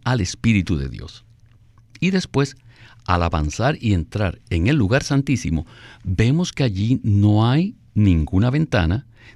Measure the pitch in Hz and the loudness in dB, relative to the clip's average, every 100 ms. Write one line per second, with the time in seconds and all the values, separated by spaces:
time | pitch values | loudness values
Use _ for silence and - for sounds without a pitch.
0 | - 127 95 - 113 107 82 82 67 52 | -4 -2 -2 -2 0 0 0 -4 -4 -10
1 | - - - _ - - _ _ _ - | -14 -18 -20 _ -20 -20 _ _ _ -4
2 | 175 190 - - 139 - - - - - | -2 -2 -2 -2 -2 -4 -20 -20 -20 -12
3 | - 87 85 80 76 - 120 156 113 95 | -2 0 0 0 -2 -2 -2 -2 0 -2
4 | 78 104 98 - - 87 92 156 95 131 | -2 -4 -4 -6 -6 -2 0 2 2 0
5 | - 139 139 127 - 78 - - - - | 0 -2 0 -2 -2 -4 -6 -16 -20 -14
6 | 98 92 113 156 180 - 135 95 110 131 | -6 0 2 0 -2 -2 -4 -2 -2 0
7 | 113 101 101 104 113 139 190 - _ - | 0 2 4 4 2 2 -2 -6 _ 0
8 | 104 85 76 92 120 139 160 107 82 104 | 4 2 2 0 2 0 0 0 0 -2
9 | - - - | -6 -20 -20